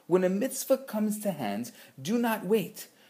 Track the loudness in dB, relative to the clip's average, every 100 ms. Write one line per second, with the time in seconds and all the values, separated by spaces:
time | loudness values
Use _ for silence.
0 | 2 4 4 2 -2 -2 2 0 0 -2
1 | 0 0 -4 -4 -4 -4 -6 -12 -20 -12
2 | -2 0 0 0 2 0 0 -10 -18 _
3 | _